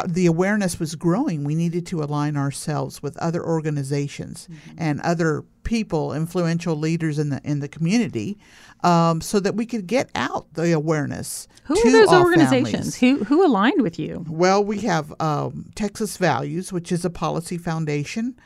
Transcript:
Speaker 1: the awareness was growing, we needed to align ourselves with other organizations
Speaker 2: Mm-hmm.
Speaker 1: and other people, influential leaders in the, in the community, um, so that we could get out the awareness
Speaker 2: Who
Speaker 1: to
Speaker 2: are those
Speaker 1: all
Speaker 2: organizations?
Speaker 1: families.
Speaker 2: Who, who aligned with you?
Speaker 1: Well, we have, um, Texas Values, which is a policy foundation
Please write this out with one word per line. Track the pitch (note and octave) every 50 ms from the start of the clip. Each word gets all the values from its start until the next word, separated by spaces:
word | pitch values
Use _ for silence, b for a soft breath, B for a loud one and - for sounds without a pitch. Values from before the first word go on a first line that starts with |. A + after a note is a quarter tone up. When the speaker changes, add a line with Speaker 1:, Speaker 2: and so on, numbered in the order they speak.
| -
Speaker 1:
the | F#3 D#3+ F3+ F3+
awareness | E3+ E3 E3 F#3 G3 G#3+ G#3 G3 F3 - -
was | E3+ - E3
growing, | C#3 - E3 F3 A3+ D4+ D4+ E3 C#3+ C#3+
we | C#3+ D#3
needed | E3 E3+ E3+ E3 F3 E3+
to | - F3+ D#3
align | D3+ C#3+ D3 D3 D3 D3+ D3
ourselves | C#3+ C#3 C#3 C3+ - - E3+ D3 C#3 C3+ C3+ - - -
with | C#3 C#3
other | - - E3+ E3 F3 -
organizations | D#3+ E3 D#3+ D3+ D#3 D3 C#3+ C3+ C3+ C#3+ C#3+ D3 D3 - - - - - - - -
Speaker 2:
Mm-hmm. | E3 D3+ - - -
Speaker 1:
and | - E3+ D3+ D3 -
other | - E3 E3+ E3 F3 D#3+ D3 B2+ - _ _ _ -
people, | - A3+ A3+ G#3+ - E3+ D3+ C#3+ - A#2+
influential | D3 D#3+ E3+ - F#3 E3+ E3 E3 E3 E3+ F3 D#3+
leaders | D3+ D#3 D#3+ E3+ E3 E3 D#3+ D3 D3+
in | D3+ D3
the, | C3+ - -
in | - D3 C#3+
the | C#3+
community, | C#3+ - D3 E3 E3 G#3 A#3+ G#3+ - - A2+ G#2 - G#3 B B B B B B B B B -
um, | F3 E3+ E3+ E3 E3 E3 D#3+
so | - - A3 G3+
that | F3+ G3 E3+
we | G#3+ A#3+
could | A#3 A#3+ A3 F3+
get | E3+ A3+ C4+ - - -
out | - A#3+ - F#4+ - - _ -
the | D#3+ E3 F3
awareness | E3 D3+ D3 D#3+ D#3 D3+ C#3 B2 - F2+ - - - - - b b b b
Speaker 2:
Who | - D4+
Speaker 1:
to | G#4 A#4 A4+
Speaker 2:
are |
those | - A4+ G#4+
Speaker 1:
all | - F4+ F4+ F4
Speaker 2:
organizations? | F4 F4+ E4+ D4+ B3 C4+ B3+ B3+ - - - - - -
Speaker 1:
families. | - B3 B3 C#4 -
Speaker 2:
Who, | G3+
who | - D4 E4+ G4
aligned | D#4+ A#3 F#3+ G3+ C4 G#4+ E4
with | A3 E3+ - -
you? | D3+ E3 D#3+ D#3+ E3 D#3
Speaker 1:
Well, | D#3 D#3+ F3+ F#3+ G3 G3+ G#3
we | G3+ A3 G3+
have, | G#3 A#3+ E3 D#3+ D3 D3+ - -
um, | D#3 D#3 D3 D3 C#3 B2+ C#3 C#3+ - - -
Texas | - G#3+ G3+ - - A3 - -
Values, | - F#3 D#3+ C3 A#2 C#3+ D3 D3+ F3+ F3+ -
which | F#3 E3+ E3+ - F#3
is | E3+ F3+
a | F3
policy | F3 - E3 D3+ D3 D#3+ E3 - F3+
foundation | E3+ E3+ F3 D#3+ D#3+ D#3+ D3 D3 D3 C#3+ - - A3 A3+ B3+ A#3+ b b